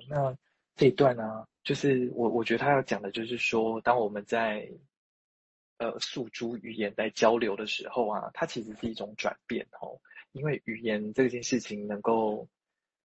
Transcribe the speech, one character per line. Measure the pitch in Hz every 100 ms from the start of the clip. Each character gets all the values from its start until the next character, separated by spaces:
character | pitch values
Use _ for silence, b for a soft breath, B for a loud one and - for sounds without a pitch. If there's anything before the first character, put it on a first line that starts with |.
| 127
那 | 147 135 127 _ _ _ -
这 | 135
一 |
段 | - 139 120
呢， | 107 110 - _
就 | -
是 | 139 143 131 123
我， | 120 117
我 | 117
觉 | 113
得 | 117
他 | 135
要 | 139
讲 | - 104
的 | 98
就 | 113 113
是 | 120
说， | - 117 113 113
当 | 120 123
我 | 104
们 | 104
在， | 101 117 113 107 - - _ _ _ _ _ _ _ _ _ -
呃， | 117 113
诉 | - - 110
诸 | - 117 117
语 | 117
言 | 110 104 -
来 | 107
交 | - 110 117
流 | 113 101
的 | 107
时 | - -
候 | 127 110
啊， | 104 107
它 | - 165
其 | 127
实 | 110 107
是 | 117
一 |
种 | 110 104 107
转 | 104 - -
变 | 113 - -
哦， | - - B B B
因 | 131
为 | 147 135 -
语 | 113
言 | 113 107 107
这 | 107 127
件 | 120
事 | - 123
情 | - 104 104
能 | 104
够 | 117 113 110 107 120 _ _ _ _ _ _